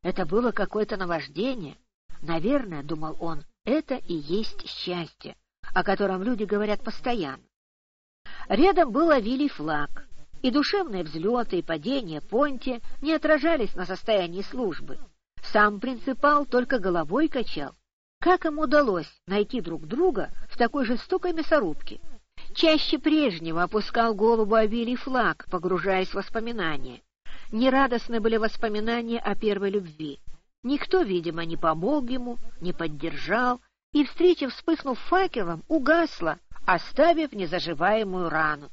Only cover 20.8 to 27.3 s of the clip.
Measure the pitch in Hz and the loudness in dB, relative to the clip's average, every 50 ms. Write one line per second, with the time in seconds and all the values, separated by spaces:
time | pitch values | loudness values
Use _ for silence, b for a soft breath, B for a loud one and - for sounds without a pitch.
20.8 | 269 202 247 - - - 359 370 - 359 330 320 294 - 330 294 226 165 147 - | 0 0 0 -2 -2 -2 -4 -2 0 -2 -2 0 2 4 4 4 2 0 -2 -2
21.8 | - - - - - - - - _ _ _ B B B - - - 320 311 302 | -4 -4 -6 -4 -6 -6 -8 -8 _ _ _ B B B -2 2 4 4 4 4
22.8 | - - 320 285 - 320 302 311 294 247 175 165 165 165 156 160 180 180 - 214 | 2 0 -2 0 2 2 4 4 4 2 0 -2 -6 -4 0 0 0 2 0 -2
23.8 | 202 - - 233 226 226 220 185 208 226 233 226 220 196 220 226 220 214 220 240 | -2 0 2 2 2 2 2 4 4 4 4 4 4 4 4 4 4 4 2 0
24.8 | 233 226 254 240 - 277 254 254 226 180 156 _ - - - 180 165 180 185 175 | 0 -2 -2 -4 -4 -2 0 2 2 2 0 _ -6 -6 -6 -2 0 0 0 0
25.8 | 160 196 190 185 185 185 - 202 196 - - 226 226 233 233 220 180 160 151 139 | 2 0 0 0 0 -2 -4 -6 -6 -4 -4 -4 -4 -4 -4 -2 -2 0 0 -2
26.8 | 131 131 123 120 _ _ _ _ B B | -2 -4 -8 -14 _ _ _ _ B B